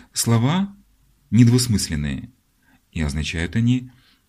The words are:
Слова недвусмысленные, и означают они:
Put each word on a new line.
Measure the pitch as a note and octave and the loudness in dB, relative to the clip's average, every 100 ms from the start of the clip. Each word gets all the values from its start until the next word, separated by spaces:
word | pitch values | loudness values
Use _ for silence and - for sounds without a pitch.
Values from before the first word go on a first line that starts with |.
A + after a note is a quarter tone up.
| - | -12
Слова | - A#2 A2+ B2 F3+ G3 - _ _ _ _ _ | -6 0 2 2 0 -2 -8 _ _ _ _ _
недвусмысленные, | A2 A#2+ B2 B2 G2 - D#2+ D2 C2 - _ _ _ _ _ _ | 4 6 4 2 -2 -2 -4 -4 -6 -12 _ _ _ _ _ _
и | E2+ | -6
означают | D2+ D2 D2+ E2 F2 A#2 | -4 -4 -6 -6 -4 0
они: | A#2 B2+ B2 - _ _ | 0 0 -4 -18 _ _